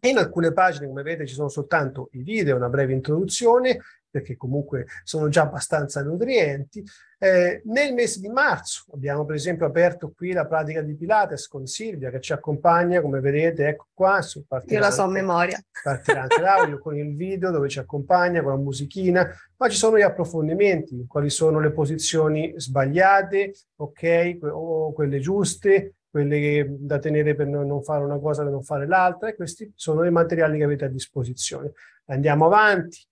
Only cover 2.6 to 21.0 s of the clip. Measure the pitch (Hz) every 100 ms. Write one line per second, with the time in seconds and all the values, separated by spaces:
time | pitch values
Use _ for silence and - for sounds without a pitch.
2.6 | 123 135 135 131 131 156 190 - 233 240
3.6 | 254 247 - _ _ 143 - 127 127 143
4.6 | 143 135 123 - - 160 151 156 147 143
5.6 | - 156 143 147 139 170 240 247 156 139
6.6 | 139 208 202 - _ _ 190 185 180 -
7.6 | 214 240 294 247 226 202 196 247 285 175
8.6 | - - _ 143 139 143 147 156 170 165
9.6 | 160 160 175 170 151 _ 175 180 151 160
10.6 | 151 156 151 147 170 214 202 147 - 143
11.6 | 131 - 220 175 131 127 - 151 - 143
12.6 | 175 170 175 175 147 135 135 147 165 165
13.6 | 147 151 _ _ 190 196 160 147 - 131
14.6 | - 214 202 208 190 190 190 170 175 -
15.6 | _ - 139 131 - 415 127 466 180 196
16.6 | - 143 160 147 147 147 185 196 185 165
17.6 | 139 139 123 147 135 180 175 170 143 135
18.6 | 139 131 143 190 185 175 175 - - _
19.6 | 262 208 220 220 202 - 165 165 156 170
20.6 | 202 170 - 123